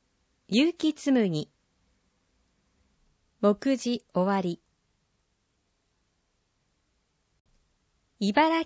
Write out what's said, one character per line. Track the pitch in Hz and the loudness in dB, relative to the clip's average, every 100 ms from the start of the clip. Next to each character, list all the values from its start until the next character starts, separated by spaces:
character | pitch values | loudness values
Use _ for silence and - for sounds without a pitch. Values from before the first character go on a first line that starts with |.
| _ _ _ _ - | _ _ _ _ -4
結 | 214 320 339 | 0 0 0
城 | 311 | -4
紬。 | 302 285 254 202 156 - _ _ _ _ _ _ _ _ _ _ _ _ _ _ _ _ _ _ - | -2 0 2 2 -2 -8 _ _ _ _ _ _ _ _ _ _ _ _ _ _ _ _ _ _ 0
目 | 208 208 277 262 | 0 2 0 -2
次 | 240 247 _ | -2 -6 _
終 | 175 185 | -2 0
わ | 196 | 0
り。 | 180 170 _ _ _ _ _ _ _ _ _ _ _ _ _ _ _ _ _ _ _ _ _ _ _ _ _ _ _ _ _ _ _ _ _ _ _ - | -4 -6 _ _ _ _ _ _ _ _ _ _ _ _ _ _ _ _ _ _ _ _ _ _ _ _ _ _ _ _ _ _ _ _ _ _ _ -6
茨 | 202 214 320 330 | -2 2 2 0